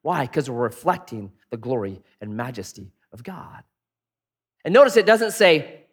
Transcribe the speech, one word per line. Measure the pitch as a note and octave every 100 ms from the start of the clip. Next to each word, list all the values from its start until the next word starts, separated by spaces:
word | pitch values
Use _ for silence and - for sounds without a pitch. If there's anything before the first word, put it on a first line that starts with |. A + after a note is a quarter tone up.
Why? | D#3 F3 B2+
'Cause | D#3 C3+
we're | A#2+
reflecting | A#2+ - - F3+ - A2+ G2 _ _
the | A#2
glory | B2 B2+ G2 F#2 _ _
and | G#2+ G#2+
majesty | A#2+ A#2+ F#2 - F#2+ _ _
of | A2+
God. | A#2+ F3+ - - _ _ _ _ _ _ _ _ _ _
And | D#3+
notice | A3 C#4 A3+
it | G3
doesn't | A3 A3+
say | - F#3+ D#3 - - _